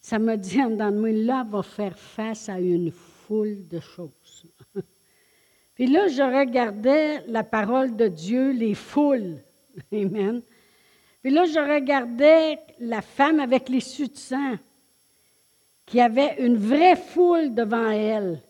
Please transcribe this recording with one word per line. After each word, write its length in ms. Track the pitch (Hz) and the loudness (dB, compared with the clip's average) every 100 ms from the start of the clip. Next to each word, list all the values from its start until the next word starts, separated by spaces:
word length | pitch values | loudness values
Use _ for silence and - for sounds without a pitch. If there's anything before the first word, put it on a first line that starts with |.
Ça 160 | - 220 | -4 -2
m'a 180 | 226 220 | 0 -2
dit 240 | 185 202 | -2 0
en 100 | 254 | 0
dedans 200 | 214 208 | 0 -2
de 80 | 208 | 0
moi, 140 | 220 | 0
là, 320 | 214 220 262 233 | 0 0 -2 -4
elle 60 | |
va 100 | 208 | -6
faire 340 | 180 - 202 170 | -8 -6 -8 -8
face 520 | - - 214 208 - | -18 -10 -8 -8 -10
à 100 | 190 | -4
une 320 | 180 175 170 | 0 0 -2
foule 760 | - - _ _ 214 214 208 170 | -8 -20 _ _ -4 -4 -6 -10
de 100 | 170 | -12
choses. 680 | - - 165 _ _ - - _ - | -12 -18 -18 _ _ -20 -20 _ -14
<laughs> 80 | 196 - _ _ _ _ _ _ _ _ - | -12 -12 _ _ _ _ _ _ _ _ -4
Puis 100 | 254 | 2
là, 220 | 302 403 | 4 2
je 140 | 262 | 2
regardais 1000 | 277 262 269 240 233 202 226 294 302 302 - | 0 2 0 0 -2 -2 2 2 0 -4 -6
la 160 | 220 | -6
parole 500 | - 220 208 254 269 | -2 -2 0 0 0
de 140 | 214 226 | 0 -2
Dieu, 420 | 160 170 247 269 | -2 -4 0 0
les 240 | 254 220 | 0 -2
foules. 600 | 196 - 285 294 262 190 147 _ _ | -4 -4 0 2 2 -2 -10 _ _
<laughs> 280 | _ - - | _ -20 -8
Amen. 500 | 208 196 214 196 240 233 _ _ _ _ _ _ _ | -4 -2 -2 -2 -4 -10 _ _ _ _ _ _ _
Puis 100 | 262 | 0
là, 120 | 294 | 2
je 140 | 359 311 | 4 0
regardais 1000 | 285 294 269 277 240 233 294 320 320 302 - - | 0 0 2 -2 -2 2 6 6 4 -4 -12 -12
la 200 | 240 220 | -8 -8
femme 380 | - - 277 311 | -8 0 2 2
avec 300 | 269 254 254 | 2 0 0
les 120 | 254 | -4
suies 280 | - - 277 | -4 -8 -8
de 80 | - | -8
sang, 400 | - 254 277 214 _ _ _ _ _ _ _ _ _ _ _ _ _ | -8 -4 -4 -6 _ _ _ _ _ _ _ _ _ _ _ _ _
qui 140 | 240 | 2
avait 340 | 240 226 285 - | 4 4 0 0
une 160 | 247 240 | 2 2
vraie 400 | 208 285 359 359 | 2 4 6 4
foule 580 | - 311 359 339 302 | 0 2 4 4 0
devant 360 | 220 226 233 226 | -2 -2 -2 0
elle. 520 | 214 214 214 196 160 _ | 0 -2 -2 -4 -6 _